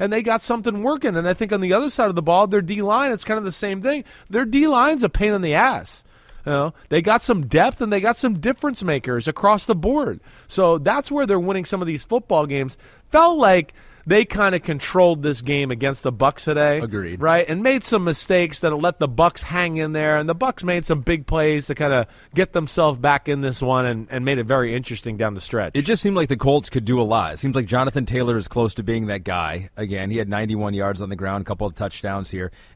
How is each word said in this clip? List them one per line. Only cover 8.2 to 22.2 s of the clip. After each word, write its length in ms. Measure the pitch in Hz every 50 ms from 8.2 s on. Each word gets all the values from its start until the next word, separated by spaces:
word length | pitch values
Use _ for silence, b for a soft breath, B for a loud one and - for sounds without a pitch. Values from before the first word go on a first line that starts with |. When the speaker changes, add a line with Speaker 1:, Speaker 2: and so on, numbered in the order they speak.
| - 254 214 165
Speaker 1:
difference 420 | 143 226 269 - - 294 254 - 196
makers 460 | 175 151 135 - - 123 120 113 156
across 380 | 151 - - 202 214 202 -
the 80 | - 226
board. 460 | 170 151 208 269 302 285 202 98 - b b b b b
So 320 | b - - 190 170 170 160
that's 320 | 139 196 220 285 277 -
where 160 | 285 294 277
they're 120 | 196 196 185
winning 240 | 175 185 196 190 175
some 140 | - - 190
of 60 | 180
these 180 | 165 160 143 -
football 420 | - 226 240 220 - 185 160 151
games. 320 | 147 139 139 135 131 - - b b b b b b
Felt 280 | - 302 330 339 349 311
like 360 | 254 202 185 180 160 - - b b b b b b
they 180 | 156 190 214 226
kind 300 | - - 196 208 196 185
of 80 | 175 -
controlled 600 | - 156 139 - - - 185 180 175 170 151 143
this 200 | 151 143 117 120
game 280 | 127 143 143 143 135
against 320 | 123 113 127 139 139 - -
the 80 | 135 120
Bucs 320 | 101 135 139 147 - -
today. 360 | - 151 147 147 147 147 151
Speaker 2:
Agreed. 400 | 139 117 101 104 95 85 87 92
Speaker 1:
Right? 260 | 135 160 165 170 175
And 160 | - 156 180 214
made 220 | 262 269 262 -
some 200 | - 233 208 180
mistakes 560 | 170 156 - - - 190 180 175 165 147 -
that 100 | - 165 151
let 240 | 147 156 175 175 -
the 100 | 156 139
Bucs 340 | 120 110 165 175 - - -
hang 340 | - 165 180 180 170 160
in 160 | 156 156 156 156
there. 240 | 156 151 151 151
And 100 | 151 151
the 80 | 160 165
Bucs 300 | 170 254 262 247 - -
made 220 | 180 180 175 160
some 160 | - 165 147 123
big 240 | - 175 160 139
plays 400 | - 160 160 151 156 151 147 143
to 80 | - 147
kind 180 | 113 151 143 139
of 140 | 127 113 - b b